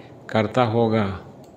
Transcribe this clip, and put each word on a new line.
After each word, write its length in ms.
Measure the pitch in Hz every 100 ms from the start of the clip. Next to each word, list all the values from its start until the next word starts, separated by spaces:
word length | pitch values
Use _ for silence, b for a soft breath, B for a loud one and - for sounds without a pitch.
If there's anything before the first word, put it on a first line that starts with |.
| B B -
करता 340 | 110 104 -
होगा। 560 | 120 113 117 110 98 92 - - -